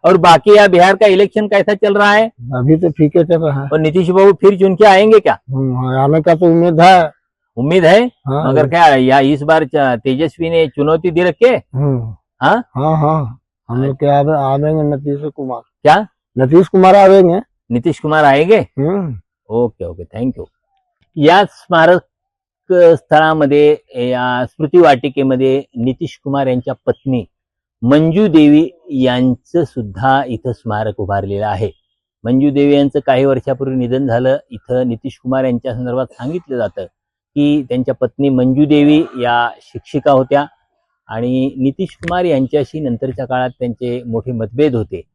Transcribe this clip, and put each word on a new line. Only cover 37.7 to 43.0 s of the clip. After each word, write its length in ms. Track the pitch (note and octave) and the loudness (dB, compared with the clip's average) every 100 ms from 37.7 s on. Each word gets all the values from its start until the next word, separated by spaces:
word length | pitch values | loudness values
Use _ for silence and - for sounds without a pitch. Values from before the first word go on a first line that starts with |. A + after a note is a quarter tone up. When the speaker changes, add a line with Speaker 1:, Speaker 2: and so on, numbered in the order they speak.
| B2+ B2+ | -6 -6
Speaker 1:
पत्नी 340 | B2+ B2 - C#3+ | -4 -6 -4 -2
मंजू 360 | C3 B2+ C3 | 0 0 0
देवी 360 | D3 D3 C#3+ D3+ | 0 2 2 2
या 500 | E3 B2+ A#2+ B2 A#2+ - | -2 -6 -4 -2 -2 -6
शिक्षिका 500 | _ A#2+ _ D3 D3+ | _ -20 _ -4 0
होत्या 360 | C3+ C3 C#3+ C#3+ _ _ _ _ _ _ | 0 0 -2 -4 _ _ _ _ _ _
आणि 480 | G#2+ B2 B2+ C3 C3+ | -8 -4 -2 -4 -2
नितीश 400 | C3 C#3 F#3 _ | -4 -4 -10 _
कुमार 220 | E3 F3 | -8 -4
यांच्याशी 560 | F3+ C#3+ C3 D3+ C3+ D#3 | -2 -2 -2 -2 -4 -8
नंतरच्या 460 | D3 A#2 | -8 -6